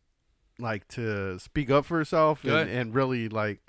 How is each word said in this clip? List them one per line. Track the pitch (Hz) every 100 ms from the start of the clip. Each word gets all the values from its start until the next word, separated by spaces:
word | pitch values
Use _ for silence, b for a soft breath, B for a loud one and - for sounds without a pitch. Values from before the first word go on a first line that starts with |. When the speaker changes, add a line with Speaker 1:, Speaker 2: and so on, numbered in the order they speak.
| _ _ _ _ _ -
Speaker 1:
like, | 117 107 -
to | - 113 104 98 92
speak | - 151 135
up | 139 139
for | 165
herself | 151 165 156 151
and, | 135
Speaker 2:
Good. | 151 123
Speaker 1:
and | 123 117 120
really, | 131 123 110
like, | 107 107 101